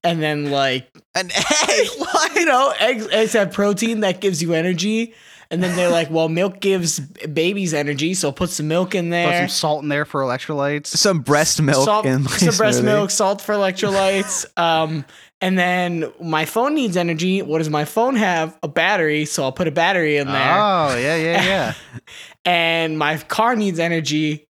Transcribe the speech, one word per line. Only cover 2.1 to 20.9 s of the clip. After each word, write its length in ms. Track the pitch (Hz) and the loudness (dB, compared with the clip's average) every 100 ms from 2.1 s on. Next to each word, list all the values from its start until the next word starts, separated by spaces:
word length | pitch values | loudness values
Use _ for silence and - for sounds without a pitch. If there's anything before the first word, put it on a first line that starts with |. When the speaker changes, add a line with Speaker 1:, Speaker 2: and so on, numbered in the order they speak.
| 330 320 294 | 0 0 0
Speaker 1:
you 100 | 330 | 2
know, 260 | 254 277 - | 4 2 2
eggs, 260 | 220 247 214 | 0 0 -2
eggs 220 | 214 220 | 0 2
have 180 | 226 196 | 2 0
protein 480 | 190 202 202 226 220 | 0 0 0 -2 0
that 220 | 202 185 | -2 0
gives 180 | 202 165 | -2 -2
you 140 | 165 | 0
energy. 580 | 165 175 175 202 220 226 - - - - | 0 0 -2 -2 -2 -4 -10 -20 -20 -6
And 140 | 165 | -2
then 140 | 185 175 | -2 0
they're 140 | 180 | 2
like, 200 | 170 156 | 2 0
"Well, 180 | 160 160 | 0 0
milk 300 | 165 196 190 | 0 -2 0
gives 380 | 196 190 165 - | 0 0 0 -4
b-, 280 | 135 - 156 | -10 -12 -6
babies 440 | 151 170 202 180 | 0 0 0 -2
energy, 420 | 151 143 143 160 | -2 -2 -2 -2
so 180 | 185 147 | -2 -4
put 180 | 139 180 | -2 -6
some 160 | - 151 | -4 -2
milk 300 | 165 185 196 | 0 0 -2
in 80 | |
Speaker 3:
Put 60 | 170 | -2
Speaker 1:
there." 320 | 170 175 175 | 0 0 0
Speaker 3:
some 60 | 180 | -2
salt 340 | - 156 151 | -2 -2 -2
in 40 | 147 | -2
there 160 | 143 | -2
for 160 | 147 147 | -2 -2
electrolytes. 640 | 131 127 - 147 143 147 - | -2 -4 -4 -4 -2 -2 -4
Speaker 2:
Some 320 | - 202 175 | 0 2 0
breast 420 | 131 147 151 - | 2 2 4 2
milk 220 | 151 139 | 2 4
Speaker 1:
Salt, 200 | 139 208 | 4 2
Speaker 2:
in 200 | 147 131 | 2 0
my 60 | 127 | 0
Speaker 1:
some 240 | - 175 - | 2 2 4
breast 240 | 220 247 | 2 2
Speaker 2:
smoothie. 40 | |
Speaker 1:
milk, 260 | 214 208 202 | 2 2 0
salt 280 | - 196 196 | 0 0 0
for 140 | - | -2
electrolytes. 920 | 208 196 185 208 196 190 196 196 - - | 0 0 0 0 2 2 2 -2 -6 -6
Speaker 2:
<laughs> 60 | - | -2
Speaker 1:
Um, 440 | 170 160 160 156 139 - - _ | 2 2 0 -4 -8 -18 -20 _
and 160 | 185 185 | 0 2
then 540 | 180 180 180 170 156 - | 2 0 0 -2 -6 -8
my 260 | 170 151 156 | -2 -2 0
phone 280 | 220 262 | 0 0
needs 220 | 311 240 180 | 0 0 0
energy. 460 | 170 156 180 190 | 0 0 0 0
What 160 | 156 160 | -2 -2
does 120 | 156 | 0
my 140 | 151 | -2
phone 320 | 147 - 247 262 | -2 0 0 2
have? 420 | 202 170 160 - | 0 0 -4 -6
A 40 | 160 | -6
battery. 560 | 151 170 202 160 151 | 0 0 2 2 0
So 200 | 151 - | -2 -2
I'll 80 | 135 | -4
put 160 | 131 165 | -2 -2
a 20 | |
battery 460 | 147 170 190 156 147 | 2 2 2 2 0
in 100 | 139 | 0
there. 260 | 139 135 180 | 0 2 2
Speaker 3:
Oh, 380 | 208 185 147 | 2 2 2